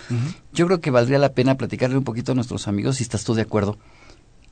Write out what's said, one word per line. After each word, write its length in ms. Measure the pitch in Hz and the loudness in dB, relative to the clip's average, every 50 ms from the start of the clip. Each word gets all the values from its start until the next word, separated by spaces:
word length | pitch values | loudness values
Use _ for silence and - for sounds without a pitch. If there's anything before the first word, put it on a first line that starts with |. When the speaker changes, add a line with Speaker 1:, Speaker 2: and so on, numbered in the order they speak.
| - - | -8 -4
Speaker 1:
Ujú. 240 | 123 117 120 156 180 - - - - | -4 -2 -2 -4 -6 -10 -16 -6 -2
Speaker 2:
yo 120 | - 170 | 0 2
creo 160 | 175 190 175 | 2 2 2
que 80 | 160 160 | 2 2
valdría 280 | 127 120 120 123 139 139 | 2 2 4 4 4 2
la 140 | 143 135 135 | 2 2 2
pena 220 | - 123 135 135 | 2 2 2 2
platicarle 420 | 131 120 104 - 95 127 127 127 135 | 0 -2 -4 -2 -2 0 0 0 0
un 60 | 135 | 0
poquito 280 | 123 113 117 120 - | -2 -4 -4 -4 -2
a 40 | 131 | -2
nuestros 320 | 127 117 120 - 101 - - | -2 -2 -2 -4 -6 -4 -2
amigos, 300 | 101 101 107 127 135 131 | -2 0 0 -2 -2 -2
si 60 | 113 | -2
estás 200 | - - 101 - | -4 -4 -4 -2
tú 120 | - 117 | 0 0
de 80 | 110 107 | 0 0
acuerdo, 340 | - - 107 98 98 104 - - - - - - - - - _ - - - - - | 0 0 2 2 0 -2 -4 -10 -20 -20 -20 -20 -20 -20 -20 _ -20 -20 -20 -20 -20